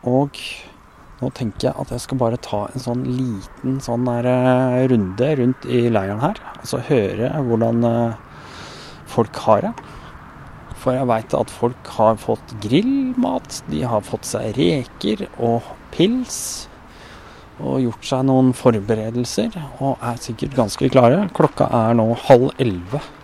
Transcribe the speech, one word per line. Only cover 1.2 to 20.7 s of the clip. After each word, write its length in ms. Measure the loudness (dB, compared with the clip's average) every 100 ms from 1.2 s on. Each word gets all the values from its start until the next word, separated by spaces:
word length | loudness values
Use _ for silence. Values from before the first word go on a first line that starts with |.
nå 100 | -8
tenker 360 | -4 -8 -2 -4
jeg 60 | -4
at 120 | -8
jeg 100 | -8
skal 180 | -6 -2
bare 180 | 0 -2
ta 240 | -4 -4 -4
en 80 | -6
sånn 220 | -6 -4 -2
liten 720 | -2 -4 -6 -10 -8 -4 -4
sånn 260 | -2 -2
der, 220 | 0 0 2
eh, 640 | 2 4 4 2 2 4
runde 500 | 4 2 0 0 2
rundt 260 | 2 0 0
i 220 | 2 2
leiren 300 | 2 0 -2
her, 160 | -2 -4 -12 -16
og 60 | -6
så 160 | -6
høre 480 | 0 2 2 0 -2
hvordan, 540 | -2 0 2 2 2
eh, 300 | 2 2 0 -4 -14 -20 -18 -18 -16 -16 -18 -18 -6
folk 300 | -2 -2 0
har 240 | 4 4
det. 140 | 2 -6 -14 -18 -18 -20 -20 -20 -18 -18 -18
For 160 | -4 -2
jeg 160 | 0 0
vet 280 | 0 0
at 160 | -2 -2
folk 360 | -2 -2 -2 -12
har 300 | 2 4 4
fått 440 | -2 -4 -6 -10
grillmat, 1040 | 0 2 2 0 0 0 0 -2 -6 -14 -6
de 120 | -4
har 180 | 0 -2
fått 240 | -2 -8
seg 320 | -4 -4 -4 2
reker 720 | 2 2 -4 -4 -2 -2 -4 -2
og 240 | 0 0 -2 -18 -14
pils, 760 | 0 2 2 -4 -8 -8 -10 -14 -20 -20 -20 -20 -20 -20 -20 -20 -10
og 160 | -4 0
gjort 220 | -2 -4
seg 220 | -4 0
noen 280 | 4 4 4
forberedelser, 1000 | 4 2 2 0 -2 -2 -4 -4 -2 -4 -6 -12 -4
og 200 | -4 -2
er 140 | -4 -6
sikkert 380 | -8 -6 -4 0
ganske 340 | -2